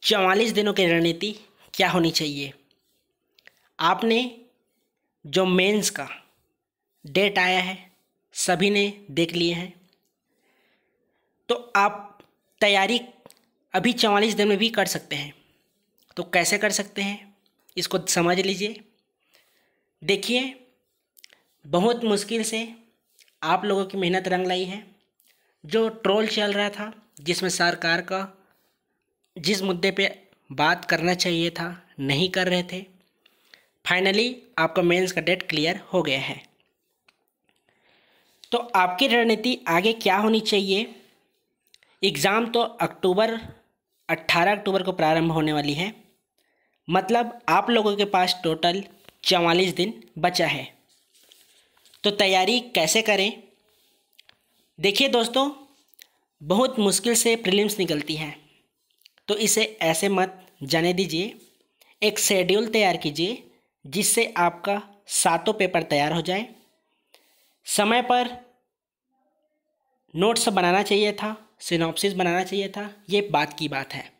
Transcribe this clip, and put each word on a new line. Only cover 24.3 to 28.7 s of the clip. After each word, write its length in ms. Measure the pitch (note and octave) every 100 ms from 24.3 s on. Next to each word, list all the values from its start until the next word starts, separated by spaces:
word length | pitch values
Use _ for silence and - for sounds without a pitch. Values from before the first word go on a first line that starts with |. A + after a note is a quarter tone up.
| F3+ F#3
लाई 180 | F#3
है। 200 | F#3 G3+ - _ _ _ _ _ _ _
जो 240 | D#3 G#3+ A3 A3
ट्रोल 300 | G3 G3+ A3
चल 240 | G#3+ G#3
रहा 160 | G3+ G#3
था, 220 | G3+ G#3+ A3 _ -
जिसमें 280 | D3 F3 F#3
सरकार 500 | F3 F3 E3+ E3 E3+
का 180 | F3+ F#3+ G3 - _ _ _